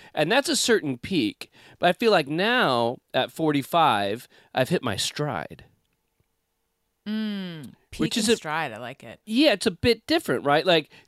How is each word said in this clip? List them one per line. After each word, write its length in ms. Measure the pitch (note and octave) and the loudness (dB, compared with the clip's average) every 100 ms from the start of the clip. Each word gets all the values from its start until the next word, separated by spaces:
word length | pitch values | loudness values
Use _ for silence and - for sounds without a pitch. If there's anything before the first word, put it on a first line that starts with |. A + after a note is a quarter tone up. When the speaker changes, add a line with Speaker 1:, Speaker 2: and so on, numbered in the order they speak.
| - | -10
Speaker 1:
And 160 | - D#3 | -2 0
that's 200 | A#3+ C#4+ | 2 0
a 80 | C#4+ | 0
certain 400 | - G#3+ D3 B2 | 2 0 0 -6
peak. 520 | - F#3 G#2 - - _ - - | -2 0 0 -4 -16 _ -20 -2
But 80 | F3 | 0
I 60 | |
feel 180 | F3+ A#3 | 2 4
like 160 | G3 C3+ | 4 2
now 720 | D#3 G#3 B3 F#3 B2 A#2 C3 _ | -2 0 2 2 2 0 -2 _
at 180 | C3+ A#2+ | -2 -2
forty-five, 960 | - D#3+ C#3+ B2 E3+ D3+ G#2+ G2+ A2+ - _ _ | -2 0 0 0 4 4 4 0 -4 -10 _ _
I've 140 | - B2+ | -2 0
hit 160 | F3 | 0
my 140 | A#2+ G2 | -2 -2
stride. 640 | - - D3 G2+ - - - _ _ _ _ _ _ _ _ _ _ _ _ _ G3+ | -4 -4 -6 -6 -8 -14 -20 _ _ _ _ _ _ _ _ _ _ _ _ _ -8
Speaker 2:
Mm, 680 | G#3+ G#3+ G3+ F#3 E3 C#3 - _ | -6 -4 -6 -8 -12 -16 -20 _
peak 100 | - | -6
Speaker 1:
Which 160 | A3+ A#3 | -2 0
is 100 | G#3+ | 0
Speaker 2:
and 60 | |
Speaker 1:
a 40 | A3 | 0
Speaker 2:
stride. 360 | D#3+ D#3 D3 | -2 -4 -6
I 40 | G#2+ | -8
like 240 | A#2+ C#3 | -12 -14
it. 180 | A#2+ G2+ - | -18 -18 -4
Speaker 1:
Yeah, 280 | A3+ D4+ | 2 4
it's 120 | G3+ A#3 | 4 0
a 60 | |
bit 340 | E3+ B3 A3+ - | -2 0 -2 0
different, 360 | D#4+ - B2+ | -2 0 -2
right? 220 | A#2+ D3 D#3+ | 2 2 4
Like, 240 | E3 C#3 - | 2 0 -12